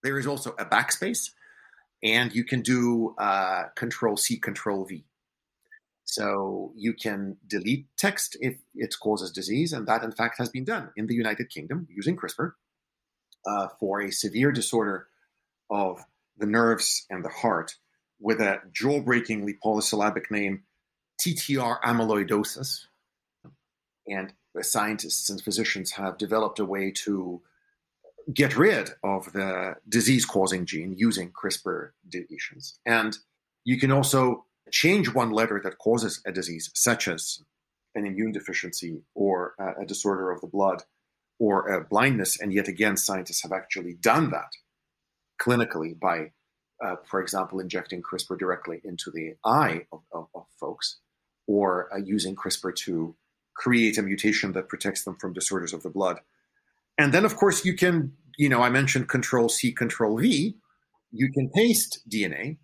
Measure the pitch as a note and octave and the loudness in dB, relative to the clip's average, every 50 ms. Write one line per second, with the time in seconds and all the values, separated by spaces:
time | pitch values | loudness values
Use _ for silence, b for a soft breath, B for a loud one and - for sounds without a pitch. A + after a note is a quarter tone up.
0 | - C3 C#3 C#3 B2 C#3 C#3+ C#3 - B2+ - - G#2 F2 - G#2+ A#2+ - - - | -2 -2 -2 -2 -2 -2 -4 -4 -6 -10 -8 -8 -2 2 2 2 4 2 -2 -2
1 | - F#3+ A#3+ - - - b b b b b b b b b b b b _ _ | -2 -4 -2 -4 -6 -8 b b b b b b b b b b b b _ _
2 | - A2 A2 A#2 B2 A#2 G#2+ A#2 A#2+ - - B2+ A2+ - B2+ B2 A#2+ A#2+ A#2+ A2+ | 0 2 4 4 4 2 0 -2 -2 0 -2 -2 2 2 2 4 4 2 2 2
3 | A2+ A2 - - G#2 G#2 G2 G2 F#2+ F#2 F#2+ F2+ F2 - - - - A#2 - - | 0 -2 -2 -2 0 2 2 2 2 0 0 -2 -4 -6 -8 -8 -6 -6 -6 -2
4 | - A2+ G#2 G2+ - - A#2+ A2 - - G2 - - A2 G2+ F#2+ F#2+ F#2 F#2+ D#2+ | 0 0 0 0 0 -2 -2 -2 -4 -6 -6 -6 -4 -4 -4 -4 -4 -8 -10 -16
5 | - _ _ _ _ _ _ _ _ _ _ _ B B B B B _ _ _ | -16 _ _ _ _ _ _ _ _ _ _ _ B B B B B _ _ _
6 | _ - - - G#2+ G2+ G2+ G2 G2 G2 G2 F#2+ G2 - - - G2+ A2+ A2 - | _ -8 -6 -4 -2 -2 0 -2 -2 -4 -4 -6 -8 -10 -12 -4 -4 -4 -4 -2
7 | - A2+ G#2 G2 G2 G2 F#2+ - _ - G#2+ G2+ F2 G#2 C3 C#3+ C#3 _ _ - | -4 -4 -4 -4 -6 -8 -8 -12 _ -6 -6 -4 -2 -2 -2 -2 -4 _ _ -2
8 | - G3+ G3 - - - - - - B2+ B2+ - _ _ _ - A#2+ - - - | -2 0 0 -2 -6 -6 -6 -4 -4 -6 -6 -6 _ _ _ -8 -8 -6 -8 -4
9 | - A2 G#2+ G2+ F#2 F2+ E2+ F#2+ F#2+ F2+ G#2 C3 D#3+ E3+ D#3 B2+ G#2+ G2+ A2 A#2 | 0 0 0 0 -2 -8 -8 -8 -6 -2 0 0 0 -2 -2 -6 -2 0 0 0
10 | A2+ A2 G#2+ - A2 A#2 - - C3 A#2 - B2+ C3 E3 A3+ G#3 C#3+ - - G#2 | 0 -4 -4 -2 -4 -4 -2 -4 -6 -6 -4 -6 -4 -4 -4 -4 -6 -10 -8 -6
11 | G#2+ G#2+ A#2+ A#2 A#2 A2 G#2 - B2 B2+ - - D2 E2 C3 F3 F3 D#2+ E2+ G2 | -4 -2 0 0 0 0 -2 -2 -6 -8 -8 -14 -10 -8 -6 -8 -8 -8 -10 -4
12 | G2 - F3+ F3 - F2+ - - C#3 F3 - _ _ _ _ _ _ _ _ _ | -2 -2 -2 -2 -4 -10 -6 -4 -6 -6 -6 _ _ _ _ _ _ _ _ _
13 | _ _ _ _ _ _ _ _ _ F#2+ G#2 G2+ G2 F#2 - _ - G2 G2 G2+ | _ _ _ _ _ _ _ _ _ -4 -2 -2 -2 -4 -6 _ -4 -2 -2 -2
14 | G2+ G2 F#2 - - G#2 F#2 A2 B2+ C#3+ C#3+ A#2+ G#2 - - A#2 G#2+ G2+ G2 F#2 | -4 -4 -4 -4 -4 -4 0 2 2 4 4 2 -2 0 0 0 0 0 -4 -6
15 | - _ _ _ _ _ _ _ _ _ _ _ _ _ G#2+ G2+ G2+ F#2 F2+ - | -8 _ _ _ _ _ _ _ _ _ _ _ _ _ -2 0 0 0 -2 -6
16 | - _ _ _ _ _ _ _ G#2 G#2 G#2 A#2 A#2 A#2 A2+ G#2 - - - - | -12 _ _ _ _ _ _ _ -2 2 4 4 6 4 4 2 2 0 -2 -2
17 | - _ G2 F#2 F2 F#2 - - - A#2 G2 E2 D#2 - - _ _ _ _ _ | -4 _ -10 -8 -8 -8 -8 0 0 2 2 2 -2 -6 -12 _ _ _ _ _
18 | _ _ _ _ G#2 G#2 A2+ A2 A2 G2+ G2 - - F#2+ _ - G#2 C3 D3 D3 | _ _ _ _ 0 0 2 2 2 0 0 -2 -4 -12 _ -2 0 0 0 0
19 | D3 C#3+ B2+ A#2+ A#2 - A#2 G#2 G2+ G2+ G2+ - - G#2+ A2 G#2+ G#2 - - G#2 | 2 2 2 2 2 0 -4 -4 -4 -6 -8 -4 -2 0 0 0 0 0 0 2
20 | G#2 G#2+ G#2 - - - G#2+ G#2 G2+ G2 G2 F#2+ _ _ _ _ _ _ _ _ | 0 0 0 -2 -6 -4 -4 -2 -2 -2 -4 -6 _ _ _ _ _ _ _ _
21 | _ _ _ _ - F3 E3 E3+ - - C#3+ C3+ B2+ A#2 - - - A#2+ A#2+ A#2 | _ _ _ _ -2 -2 -2 -2 -2 -2 0 0 2 0 -2 0 2 2 2 4
22 | A2+ A2 A2 G#2 G2 E2+ G#2+ G#2 G#2 - - - C3+ - - - - _ _ _ | 4 4 4 2 2 4 2 2 2 0 -4 -8 -8 -8 -8 -10 -12 _ _ _
23 | _ _ _ _ _ _ _ _ _ - _ _ _ _ _ _ _ _ _ _ | _ _ _ _ _ _ _ _ _ -20 _ _ _ _ _ _ _ _ _ _
24 | _ - G2 G2 F#2+ G2 - _ _ _ _ F2 F#2 - - A#2 G#2 G#2+ G#2+ G2+ | _ -8 -6 -6 -6 -8 -10 _ _ _ _ -6 -4 0 0 0 2 0 -2 -4
25 | - E2 - - - - G2+ F#2+ - - G2 F#2 A2+ - - G2+ F#2 - - - | -4 -4 -4 -2 -2 -4 -6 -4 -4 -4 -2 0 0 0 -2 -4 -4 -6 -6 -4
26 | G#2 F#2+ F2+ - G#2+ F#2 G#2+ A2 A2 G#2 - - G#2 F2+ G2 G2 G2 G2 G2 - | -4 -6 -4 -4 -4 0 0 0 0 0 -2 -4 -4 -2 -2 -2 -2 -4 -4 -4
27 | - - G2+ G2 F#2 F2+ F2+ F2 _ _ _ _ _ _ _ _ _ _ _ _ | -4 -2 -2 -2 -2 -6 -8 -10 _ _ _ _ _ _ _ _ _ _ _ _
28 | _ - _ - - - - - C#3+ C3 - A#2+ D#3 G#3 G#3 C3 G2 - - _ | _ -20 _ -18 -10 -10 -2 0 0 0 4 4 4 4 4 2 -2 -6 -10 _
29 | - G2 G2 F#2+ F#2 - - G2 G2 G2 F#2 F#2 F#2 F#2+ - - _ A2 A2 A#2 | -4 -4 -4 -4 -6 -6 -6 -4 -4 -4 -4 -4 -6 -6 -8 -12 _ -2 0 2
30 | G#2+ A#2 C3+ B2+ A#2 - - G2+ F#2+ F#2 F#2+ F#2 F2+ - - D#2 E2 F#2 F#2+ F2+ | 4 4 4 4 2 2 2 2 2 2 2 -2 -4 -4 -6 -8 -6 -8 -2 2
31 | A2 A#2 G#2 F#2+ F2+ F2 - - - G2+ F#2 - - G2 E2+ D2+ D2 D2 _ _ | 2 2 2 0 -4 -8 -10 -8 -6 -4 -4 -4 -4 -4 -4 -4 -6 -10 _ _
32 | _ F#2 E2+ F2+ - - D#2+ - - - - C3+ C3+ - - _ _ A#2+ A#2 A2+ | _ -12 -10 -10 -10 -10 -12 -12 -12 -12 -12 -14 -18 -18 -18 _ _ 2 2 2
33 | A2 G#2+ G#2 - _ _ _ _ _ _ _ _ _ A#2+ B2+ B2 C3+ C3+ C3+ C#3 | 2 0 -4 -6 _ _ _ _ _ _ _ _ _ 0 2 2 4 4 6 4
34 | C#3 C#3 - C3+ B2+ B2 A#2+ - - _ _ _ _ - - - - D#3+ F#3+ G#3 | 4 4 4 6 6 4 2 0 -6 _ _ _ _ -2 0 4 4 6 6 6
35 | F3+ - - C3 A#2+ A2+ G#2+ G#2+ A2+ A2+ G#2+ G2+ F#2+ F#2+ F#2 _ - A2 A#2 A#2+ | 4 2 2 2 0 2 4 2 2 2 2 -2 -2 -4 -8 _ 2 4 4 4
36 | A2 G#2 - - _ F#2 F2 F#2+ F2 E2 E2+ E2 D#2+ - _ - - - A#2+ - | 2 0 -4 -6 _ -6 -6 -6 -6 -6 -8 -8 -10 -8 _ 0 2 2 2 2
37 | - - F2 D#2+ - - - - _ _ _ _ _ _ _ _ _ _ _ A2+ | 0 -4 -4 -4 -4 -8 -8 -10 _ _ _ _ _ _ _ _ _ _ _ -6
38 | G#2 G2 F#2+ F#2+ A2 A2 G#2 G2+ - - F#2 - - F2+ E2+ - - E2+ E2 D#2 | -6 -6 -2 -2 -2 -2 -2 -6 -8 -6 -6 -6 -6 -4 -8 -8 -8 -8 -10 -10
39 | - _ _ - G2+ G2 F#2+ F2+ F2+ E2+ - - G2 F#2 - - G2+ F2+ G2 - | -14 _ _ 0 2 2 2 2 0 -4 -6 -8 -8 -8 -6 -6 -8 -8 -6 -2
40 | - G#2 G2 F#2 F#2+ F#2 F2+ F2 - E2 E2 G2 G2 G2 F2+ F2+ - _ _ _ | 0 0 0 0 0 -4 -4 -6 -8 -6 0 2 2 2 2 0 -4 _ _ _
41 | _ _ _ _ _ _ _ _ A#2 G#2+ G2+ G2 - - G2 F2+ D#2+ - - G#2 | _ _ _ _ _ _ _ _ 2 4 4 4 2 2 0 0 0 2 4 6
42 | A#2 C3+ C3+ A2 F#2+ F#2 - - - G2+ F#2+ G2+ G2 - F#2 F2 G#2+ G#2+ G2 G2 | 6 6 4 4 2 0 -2 -4 -4 0 0 0 0 0 0 2 2 2 2 2
43 | - - G2+ F#2+ F2+ - - - - E2 F#2 F#2 - - - G2 F2+ F2 F2 F2 | 0 -2 -2 -4 -6 -4 -6 -6 -4 -4 -6 -6 -4 -6 -8 -8 -8 -10 -10 0
44 | - A2+ A2+ D3+ E3 B2 F2+ - - - - - _ _ _ _ _ _ _ _ | 4 4 6 6 4 2 0 -4 -6 -8 -14 -20 _ _ _ _ _ _ _ _
45 | _ _ _ _ _ _ _ _ - - B2 A#2+ A#2 A2+ - E2+ D#2 E2 E2 E2 | _ _ _ _ _ _ _ _ 2 2 4 4 4 2 0 -4 -4 -6 -6 -2
46 | - F#2+ E2+ E2 D#2 D#2 _ _ _ _ _ _ _ _ _ _ B2 G2+ F#2 F2+ | 0 0 0 0 -2 -8 _ _ _ _ _ _ _ _ _ _ -6 -6 -6 -6
47 | - - - G2 F#2 F2+ - G2 F#2+ F#2 - F#2+ F#2 F#2 F2+ F#2 F2 - - F2+ | -10 -4 -4 -4 -2 -2 -2 -2 -4 -2 -4 -8 -8 -6 -6 -8 -8 -8 -10 -12
48 | F2 - - F2+ - - F#2+ F2 F#2+ F2+ F2+ F2+ - - E2 D#2+ _ - F2 E2+ | -10 -8 -8 -8 -6 -6 -6 -4 -2 -2 -2 -4 -4 -10 -10 -10 _ -12 -12 -10
49 | - - D#2+ E2 D#2+ D#2+ - _ - A2 A#2 C#3+ D#3 A2 E2 E2 - _ - D#2 | -10 -10 -8 -8 -8 -8 -10 _ 0 4 4 4 4 4 0 -2 -6 _ -18 -20
50 | _ _ - E2+ E2 _ _ F2 E2+ _ _ _ - C#2+ - - - - - _ | _ _ -12 -12 -12 _ _ -18 -18 _ _ _ -10 -10 -8 -6 -8 -8 -8 _
51 | _ _ _ _ _ _ _ _ _ - G#2 G2+ G2+ F#2+ F2+ F2+ F2+ - - G2 | _ _ _ _ _ _ _ _ _ 0 2 2 4 4 2 0 -2 -4 -6 -8
52 | G2+ F#2+ G2+ G#2 F2+ F#2 G2 - - G2 - - - F#2+ F2 - - - F2+ E2 | -4 -2 -2 -2 0 -2 -6 -6 -6 -6 -6 -4 -4 -6 -6 -6 -6 -4 -2 -2
53 | E2 E2 E2 _ _ _ _ _ _ _ _ - - B2 B2 A#2+ A2+ A2 G#2 A2 | -2 -4 -8 _ _ _ _ _ _ _ _ -4 0 2 4 4 4 4 2 0
54 | G#2 F#2+ G2 F#2+ - G#2+ G2+ - - G2 F2+ F#2 F#2 - - F#2 - G2+ F#2+ - | 0 -2 -2 0 0 2 2 2 0 -2 -2 -4 -6 -6 -8 -4 -4 -4 -4 -4
55 | - - F2+ - - F#2+ F2 F2+ F2+ - G2 F#2+ E2+ E2 F2+ E2 - F#2 D#2 F#2+ | -6 -8 -10 -8 -8 -8 -6 -4 -4 -2 -2 -2 -4 -4 -8 -8 -10 -8 -4 -2
56 | G2 F#2 F2 E2+ _ _ _ _ _ _ _ _ _ _ _ _ _ _ _ - | 0 0 -2 -4 _ _ _ _ _ _ _ _ _ _ _ _ _ _ _ 4
57 | D3 C#3+ C3+ F3 G3+ A3 - - - G3+ F3+ - - F#3 F3+ - F3+ F3+ F3 E3+ | 4 6 8 6 6 4 4 4 4 4 4 4 2 0 2 4 4 4 6 4
58 | D3 C3+ - _ _ - - - D3 C#3+ C3 A#2+ B2 B2 B2 C3 C#3 C3+ - C3+ | 2 0 -4 _ _ -20 -2 2 4 6 8 8 8 6 6 4 4 4 2 0
59 | B2 - - C3 A#2 - - B2 A#2 A#2 - - - B2 A#2+ - B2 A2+ - - | 0 2 0 0 0 2 4 4 4 4 4 2 0 0 0 0 -2 -2 0 2
60 | A#2 G#2+ G#2+ A2+ C#3+ A#3+ A3+ C#3 D3+ A3 - - _ _ _ _ _ _ _ _ | 2 2 2 4 4 4 4 4 2 0 -2 -6 _ _ _ _ _ _ _ _
61 | _ _ - A2 C3 C3 C3+ C#3+ C3 B2+ - F#3+ A3 A#3+ A3 A3+ - - - - | _ _ -2 0 0 2 2 2 0 2 4 6 6 6 6 4 2 -2 -6 -12
62 | _ A2+ G2+ A2 G#2 F2+ D2 C#2 F#2+ C3+ D#3+ - | _ -6 -2 0 0 0 -2 -4 -6 -6 -8 -10